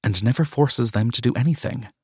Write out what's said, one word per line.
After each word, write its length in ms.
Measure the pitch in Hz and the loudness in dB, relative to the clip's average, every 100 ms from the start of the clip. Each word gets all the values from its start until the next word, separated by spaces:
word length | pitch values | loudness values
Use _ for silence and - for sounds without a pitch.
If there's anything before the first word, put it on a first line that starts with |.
and 180 | 104 92 | 0 0
never 220 | 110 131 | 0 2
forces 480 | 156 - 143 - 117 | 0 2 2 2 0
them 200 | 104 113 | 2 0
to 100 | - | 0
do 120 | 123 | -2
anything. 540 | - 143 151 - 123 107 _ | 0 0 0 -4 -8 -12 _